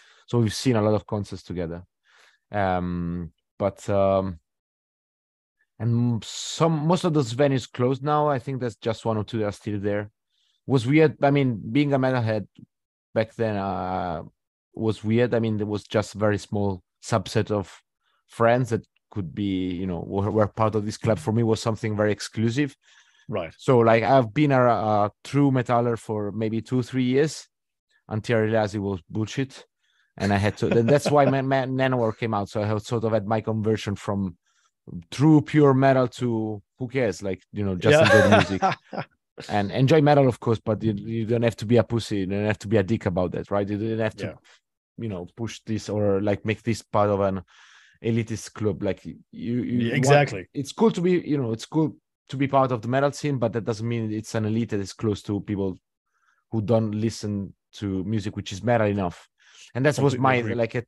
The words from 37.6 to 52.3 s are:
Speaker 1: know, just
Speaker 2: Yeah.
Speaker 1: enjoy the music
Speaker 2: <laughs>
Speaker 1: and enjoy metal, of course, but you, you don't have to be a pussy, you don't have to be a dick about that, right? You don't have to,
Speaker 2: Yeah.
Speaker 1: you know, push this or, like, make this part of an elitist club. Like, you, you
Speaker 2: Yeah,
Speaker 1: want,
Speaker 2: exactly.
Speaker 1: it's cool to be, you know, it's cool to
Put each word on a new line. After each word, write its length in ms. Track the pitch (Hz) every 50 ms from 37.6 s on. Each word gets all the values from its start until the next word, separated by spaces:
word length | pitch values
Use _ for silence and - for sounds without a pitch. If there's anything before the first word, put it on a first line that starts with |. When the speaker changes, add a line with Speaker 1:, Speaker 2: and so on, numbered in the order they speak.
| 104
Speaker 1:
know, 100 | 98 95
just 180 | 87 - 117 147 151
Speaker 2:
Yeah. 40 | -
Speaker 1:
enjoy 240 | - - - - 190
the 80 | 220 208
music 680 | - - 196 185 190 190 151 - _ _ - 190 - -
Speaker 2:
<laughs> 420 | _ _ _ _ _ - - -
Speaker 1:
and 220 | - 104 101 98
enjoy 300 | - 110 135 123 - 160
metal, 260 | 143 147 147 143 139 127
of 120 | 113 -
course, 200 | - 120 113 107 -
but 180 | 117 107 101 107
you, 100 | 110 107
you 320 | 98 104 113 113 117 113
don't 160 | 104 117 117
have 140 | 117 117 110 -
to 80 | 113
be 120 | 104 120 117
a 60 | 107
pussy, 360 | - 120 113 - - 110 101
you 60 | 95 90
don't 180 | 98 101 104
have 140 | 107 107 -
to 80 | - 101
be 100 | 110 107
a 60 | 98
dick 220 | 87 113 104 - 104
about 240 | 85 92 92 87
that, 180 | - 80 78 -
right? 160 | 101 101 101 98
You 100 | 104 101
don't 220 | 110 113 113 110
have 160 | 113 107 - 98
to, 80 | 95
Speaker 2:
Yeah. 80 | 82 78 - _ _ - _ _ _ _ _ _ _ _ -
Speaker 1:
you 120 | 117 110
know, 180 | 101 87 87 85 _
push 240 | - 117 104 - - -
this 240 | - 110 104 - -
or, 320 | 101 104 104 101 98 98
like, 240 | 104 104 104 98 -
make 160 | 110 107 - -
this 180 | 117 110 - -
part 260 | _ - 107 104 104
of 100 | 101 98
an 200 | 98 98 95 95 90 _ _ - - - - - - _ _ _ -
elitist 500 | 117 117 117 113 107 113 104 - - -
club. 300 | - 110 107 92 - 101
Like, 200 | 98 92 - -
you, 120 | 85 73 - - _
you 320 | - - 80 107 120 123 -
Speaker 2:
Yeah, 240 | - 120 123 117 113
Speaker 1:
want, 80 | 123 143
Speaker 2:
exactly. 480 | 135 - 139 143 147 - 110 95 90 - -
Speaker 1:
it's 180 | 143 135 -
cool 200 | - - 220 226
to 100 | - 196
be, 120 | 170 185 180 175 -
you 120 | - 147 143
know, 140 | 131 113
it's 140 | 113 113 -
cool 300 | - - 156 160 151 151 - _ _ _ _ _
to 80 | -